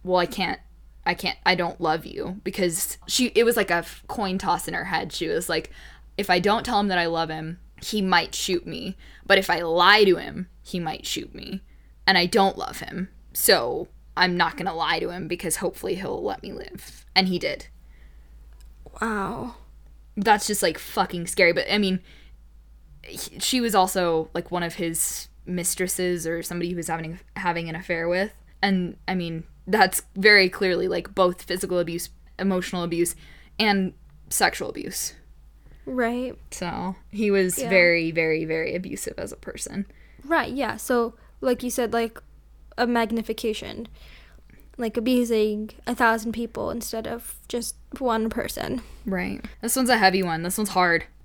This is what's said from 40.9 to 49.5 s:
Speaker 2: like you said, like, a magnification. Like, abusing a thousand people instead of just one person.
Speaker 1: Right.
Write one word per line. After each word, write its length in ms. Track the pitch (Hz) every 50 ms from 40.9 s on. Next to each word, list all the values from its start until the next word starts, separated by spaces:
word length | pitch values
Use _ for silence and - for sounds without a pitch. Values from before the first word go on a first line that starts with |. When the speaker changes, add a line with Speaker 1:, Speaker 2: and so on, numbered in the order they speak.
| 254 240 233 233 - - - - - -
Speaker 2:
like 240 | - 262 247 240 247
you 60 | 247
said, 200 | - - 240 220 220
like, 260 | 233 233 226 - - - - - - _ - - - - - -
a 80 | - 247
magnification. 1040 | 233 240 233 226 214 226 226 220 - 220 - - 226 214 - - - - - 233 - - - - - - - - - - - - - - - - - -
Like, 180 | - 240 220 -
abusing 760 | 240 220 254 254 247 240 226 233 220 214 214 208 214 214 214 - - -
a 80 | - 247
thousand 360 | - 247 226 226 226 214 233 220
people 360 | 226 233 226 - - - -
instead 380 | - 233 220 - - 226 220
of 280 | 226 - 240 - - - - -
just 280 | - - 240 233 - - - - - - -
one 300 | 269 247 226 226 220 226
person. 520 | 220 233 - - - - - - 262 247 - - - - -
Speaker 1:
Right. 380 | 226 185 180 180 196 202 - - -